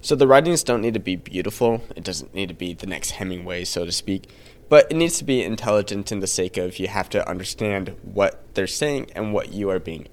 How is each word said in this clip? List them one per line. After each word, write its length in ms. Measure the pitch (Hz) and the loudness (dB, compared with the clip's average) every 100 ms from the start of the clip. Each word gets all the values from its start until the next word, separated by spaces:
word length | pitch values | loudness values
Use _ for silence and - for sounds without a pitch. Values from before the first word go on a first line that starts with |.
So 140 | - 147 | 0 4
the 120 | 135 | 8
writings 360 | 135 160 165 | 8 8 0
don't 180 | - 120 | 2 0
need 140 | 113 110 | 0 -2
to 40 | |
be 160 | 95 90 | -4 -6
beautiful. 640 | - 90 92 - 117 117 - - | -4 -4 -4 0 0 0 -6 -12
It 80 | |
doesn't 300 | 85 87 - | -8 -8 -8
need 160 | 92 95 | -8 -8
to 40 | |
be 200 | 80 87 | -6 -10
the 140 | 85 95 | -8 -8
next 240 | 80 - | -6 -8
Hemingway, 520 | - 92 90 87 90 | -6 -6 -6 -8 -8
so 220 | 90 - 87 | -4 -4 -4
to 60 | |
speak. 360 | 85 - 98 - - - - - | -4 -2 -4 -6 -20 -20 -20 8
But 240 | 151 - | 8 8
it 40 | 160 | 4
needs 220 | 170 - | 0 0
to 40 | |
be 180 | - 131 | 0 0
intelligent 680 | 92 110 120 104 101 101 98 | 2 -2 2 2 2 -6 -4
in 80 | 104 | -4
the 80 | 95 | -2
sake 300 | - 90 - | -2 -2 -2
of 220 | 90 - | -6 -4
you 80 | 92 | -4
have 220 | 101 92 | -4 -2
to 180 | 104 - | -2 -2
understand 680 | 90 92 - 107 98 95 95 | -6 -8 -6 -4 -2 -6 -10
what 420 | 90 98 98 - - | -8 2 2 0 -8
they're 140 | - - | -4 -2
saying 440 | - 151 143 117 - | -2 -2 -2 -6 -6
and 180 | 107 | -2
what 200 | 104 - | -2 -2
you 160 | 98 98 | -4 -2
are 100 | 92 | -2
being 280 | 85 82 - | -4 -12 -14